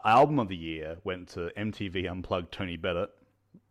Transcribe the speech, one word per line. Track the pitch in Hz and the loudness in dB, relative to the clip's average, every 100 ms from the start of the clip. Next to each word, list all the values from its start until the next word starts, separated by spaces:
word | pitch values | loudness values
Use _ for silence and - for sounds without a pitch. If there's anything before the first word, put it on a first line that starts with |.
Album | 110 117 147 147 | 6 8 8 4
of | 101 | 0
the | 92 | -4
Year | 82 80 78 85 | -6 -8 -8 -8
went | 98 92 90 | -6 -6 -8
to | - 85 - | -6 -6 -4
M | 107 | -6
T | 104 101 | -4 -4
V | 92 90 | -2 -4
Unplugged, | 90 87 95 85 | -4 -2 -4 -4
Tony | - 95 85 | -8 -6 -4
Bennett. | 92 87 101 - _ _ _ - _ | -2 -2 -4 -8 _ _ _ -20 _